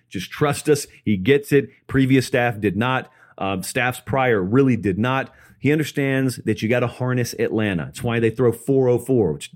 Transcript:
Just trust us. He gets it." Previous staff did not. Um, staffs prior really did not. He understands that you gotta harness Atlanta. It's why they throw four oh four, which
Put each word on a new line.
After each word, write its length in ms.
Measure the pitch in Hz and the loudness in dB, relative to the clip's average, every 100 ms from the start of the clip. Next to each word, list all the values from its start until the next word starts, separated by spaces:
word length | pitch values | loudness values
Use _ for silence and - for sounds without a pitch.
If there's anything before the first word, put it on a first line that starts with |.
| _ | _
Just 220 | 98 90 | -12 -12
trust 400 | - 151 - 151 | -2 -2 0 0
us. 160 | 147 - - | 0 0 -6
He 140 | - 101 | -2 0
gets 340 | 95 143 - | 4 2 4
it." 180 | 139 139 _ - | 0 0 _ -4
Previous 400 | 139 131 131 127 | 0 4 4 2
staff 320 | 127 120 107 | 0 0 0
did 180 | 104 92 | -2 0
not. 320 | 123 131 - _ - - | 0 -2 -6 _ -20 -8
Um, 240 | 98 95 | -4 -4
staffs 360 | - 131 120 - | -4 -2 -2 -4
prior 420 | - 135 127 110 | -4 0 2 2
really 360 | 92 127 135 110 | 2 4 4 2
did 220 | 98 92 | 0 0
not. 340 | 123 135 127 - - _ | 0 0 -4 -12 -20 _
He 120 | 135 | 0
understands 640 | 156 143 - 139 135 131 123 113 | 0 -2 -2 -2 0 -2 -2 -4
that 160 | 104 | -2
you 80 | 110 | 0
gotta 180 | 123 120 | 0 -2
harness 460 | - 127 127 120 - | -4 -4 -2 -4 -4
Atlanta. 480 | 117 107 104 90 69 | -2 -2 -2 -2 -6
It's 140 | - | -8
why 160 | 117 117 | -4 0
they 100 | 113 | 0
throw 220 | 113 123 | 2 0
four 360 | 117 - 135 127 | 0 0 2 2
oh 120 | 123 | 0
four, 340 | 123 127 92 | 0 0 0
which 160 | 71 - | -2 -10